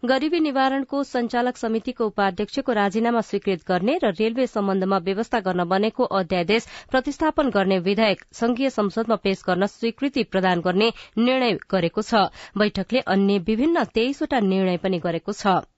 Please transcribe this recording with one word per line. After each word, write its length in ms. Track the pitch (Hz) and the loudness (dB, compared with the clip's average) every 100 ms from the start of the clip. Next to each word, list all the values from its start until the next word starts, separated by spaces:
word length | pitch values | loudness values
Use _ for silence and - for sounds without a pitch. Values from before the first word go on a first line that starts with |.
गरिबी 360 | 240 262 302 339 | 2 2 2 0
निवारणको 640 | 311 269 269 269 262 277 | 0 2 2 0 -2 -4
सञ्चालक 520 | 277 254 240 240 240 247 | -2 -2 -2 -2 -2 -2
समितिको 500 | 233 226 233 247 220 | -2 -2 -4 -4 -4
उपाध्यक्षको 680 | 202 196 175 208 - 269 | 0 -2 0 -4 -4 -2
राजीनामा 480 | 226 202 202 233 233 | 0 2 2 0 0
स्वीकृत 440 | 220 202 202 185 - | -2 -4 -2 -4 0
गर्ने 300 | 180 190 330 | 0 0 0
र 140 | 254 | 0
रेलवे 340 | 175 220 233 254 | 0 -2 0 -2
सम्बन्धमा 520 | 226 196 190 185 196 | 0 0 0 0 0
व्यवस्था 400 | 175 196 226 240 | 0 -4 -2 -2
गर्न 240 | 190 180 175 | -2 -2 0
बनेको 380 | 190 220 - | 2 0 0
अध्यादेश 640 | 247 196 180 185 170 220 - - - | -2 0 -2 -2 0 0 -2 -18 -2
प्रतिस्थापन 600 | 262 254 277 320 320 285 | -2 -2 -2 -2 2 0
गर्ने 280 | 202 190 190 | 2 2 2
विधेयक 440 | 180 202 220 190 - | 0 2 2 0 -6
संघीय 380 | - 233 233 269 | -4 -2 0 -2
संसदमा 460 | 247 208 202 226 220 | 0 -2 -2 -2 0
पेश 260 | 202 190 - | 0 -2 -2
गर्न 200 | 180 196 | 0 0
स्वीकृति 540 | - 233 220 277 269 | -2 -6 -2 -4 -2
प्रदान 360 | 214 190 185 175 | -2 0 0 0
गर्ने 320 | 175 180 226 220 - - | 0 2 0 -2 -10 0
निर्णय 400 | 240 262 247 185 - | 2 2 0 -2 -2
गरेको 320 | 190 170 - | 0 0 -2
छ। 260 | 214 226 190 - - - | 0 2 2 -2 -12 -2
बैठकले 420 | 208 202 185 247 - | 0 0 -2 -2 0
अन्य 300 | 196 196 202 170 | 2 4 2 0
विभिन्न 380 | 220 294 339 240 | 0 2 0 0
तेइसवटा 500 | - 240 277 302 254 | 0 0 -2 -2 0
निर्णय 340 | 202 185 185 175 | 2 2 2 0
पनि 220 | 190 180 | 0 -2
गरेको 340 | 175 165 - | -2 -4 -6
छ। 320 | 202 208 180 - | -4 0 0 0